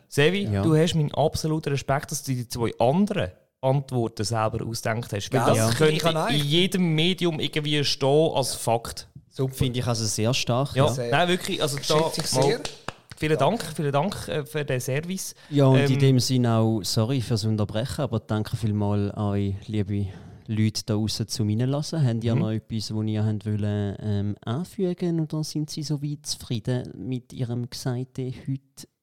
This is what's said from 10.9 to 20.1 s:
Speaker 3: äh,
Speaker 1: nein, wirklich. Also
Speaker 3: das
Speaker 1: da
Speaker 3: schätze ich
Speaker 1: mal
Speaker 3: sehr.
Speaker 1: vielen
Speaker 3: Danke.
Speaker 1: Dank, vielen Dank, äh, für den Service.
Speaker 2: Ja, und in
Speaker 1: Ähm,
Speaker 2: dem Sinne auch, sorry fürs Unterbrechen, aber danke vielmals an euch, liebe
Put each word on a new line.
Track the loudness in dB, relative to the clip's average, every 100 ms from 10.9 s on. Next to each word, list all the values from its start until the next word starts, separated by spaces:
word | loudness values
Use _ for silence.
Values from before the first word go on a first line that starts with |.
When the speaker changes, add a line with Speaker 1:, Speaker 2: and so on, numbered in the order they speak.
| 2
Speaker 3:
äh, | 0
Speaker 1:
nein, | 2 4
wirklich. | 2 -2 -2
Also | -2 -2
Speaker 3:
das | 0
Speaker 1:
da | 2 2
Speaker 3:
schätze | -2
ich | -2
Speaker 1:
mal | 2
Speaker 3:
sehr. | 2 2 -4 -12 -14 -14 _ -4
Speaker 1:
vielen | 0 2
Speaker 3:
Danke. | 2 0
Speaker 1:
Dank, | -4 -4
vielen | 0
Dank, | 0 0 -4 -6
äh, | -6 -4
für | -6 -2
den | -2
Service. | -2 -4 -4 -8 -8 -14 -2
Speaker 2:
Ja, | 6 8
und | 8
in | 6
Speaker 1:
Ähm, | 4
Speaker 2:
dem | 6 6
Sinne | 4 2 4 4
auch, | 4 2
sorry | 0 0 2 0
fürs | 0 0 0
Unterbrechen, | 0 0 -2 -4 -4
aber | -2 -2
danke | -2 -4 -2 -2
vielmals | -2 0 0 0 -2
an | -2 -2
euch, | 0 -2 -4 -4
liebe | -4 -2 -2 -4